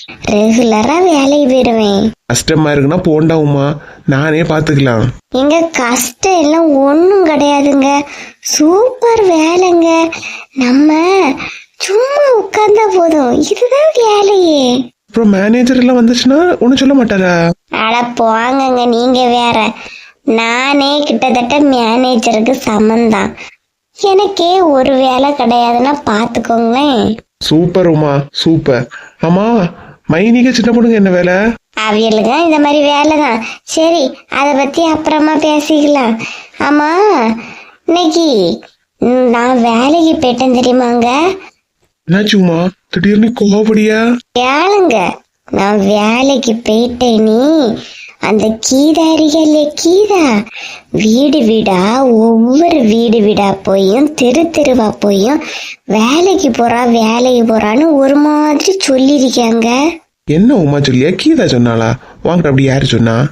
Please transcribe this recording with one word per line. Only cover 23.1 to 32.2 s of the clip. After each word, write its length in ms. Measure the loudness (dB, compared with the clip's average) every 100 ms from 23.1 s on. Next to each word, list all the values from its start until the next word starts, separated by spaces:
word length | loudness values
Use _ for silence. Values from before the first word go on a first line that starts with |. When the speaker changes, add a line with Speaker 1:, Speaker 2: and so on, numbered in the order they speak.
| 0 -4 -8 -20 -20 _ _ _ -4
Speaker 1:
எனக்கே 600 | 0 2 0 -2 0 2
ஒரு 340 | 2 2 2 0
வேலை 340 | 0 0 0
கிடையாதுன்னா 600 | 0 0 0 0 0 0 -2 -2
பாத்துக்கோங்களேன். 1120 | -2 -2 -4 -4 -2 0 0 0 0 -2 -4 -12 -10
Speaker 2:
சூப்பர் 440 | -2 0 2 2 2
உமா, 320 | 2 0 -2 -4
சூப்பர். 560 | -4 0 0 0 -2 -2 -12 -20 -6
ஆமா, 480 | -2 0 0 0 -2 -6 -20 -10 -4
மைனிக்கு 420 | 0 2 2 2
சின்ன 200 | 0 0
பொண்ணுங்க 220 | 2 2
என்ன 160 | 2 2
வேலை? 240 | 2 0 0 -2 -4 _ -6 -2
Speaker 1:
அவியலுக்கு 540 | 0 0 0